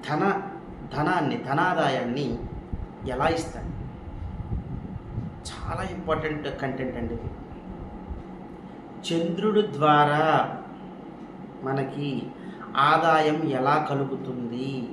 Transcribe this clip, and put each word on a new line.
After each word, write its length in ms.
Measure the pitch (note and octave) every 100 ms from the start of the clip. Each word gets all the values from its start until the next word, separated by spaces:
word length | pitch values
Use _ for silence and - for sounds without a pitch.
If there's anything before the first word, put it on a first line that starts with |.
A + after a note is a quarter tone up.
| -
ధన-, 360 | D3+ G3 - - - - - -
ధనాన్ని, 440 | C3+ D#3+ F#3 C#3+ A#2 C3+
ధనాదాయాన్ని 800 | C#3 F3+ F3+ C#3+ B2+ A#2+ B2+ C3 A2+ - - - - - - C3+
ఎలా 140 | B2+ D#3
ఇస్తాడు? 440 | E3 D#3+ A#2 - - - - - - - - - - - - - - - - - - -
చాలా 340 | - - E3 F#3 -
ఇంపార్టెంట్ 520 | D#3+ D3+ D#3 D3+ C#3+ -
కంటెంట్ 360 | C3+ B2+ B2 A#2
అండి 160 | A2+
ఇది. 160 | A#2 - - - - - - - - - - - - - - - - - - -
చంద్రుడు 540 | E3 E3+ E3+ G#3+ G#3 G3+ C3+
ద్వారా 460 | D3+ D3 D3 D3+ D#3+ C#3+ A#2 - - - - - - - - - - - C3+
మనకి 420 | C3+ C3 C#3+ C#3+ B2 - - - - - C3+ C#3+
ఆదాయం 460 | D#3+ E3 D#3 D3+ D#3 D#3 C3
ఎలా 160 | C3+ D3+ D3+
కలుగుతుంది 840 | C#3 C3+ C3+ - B2 A#2 A#2+ C3+ C3 A2+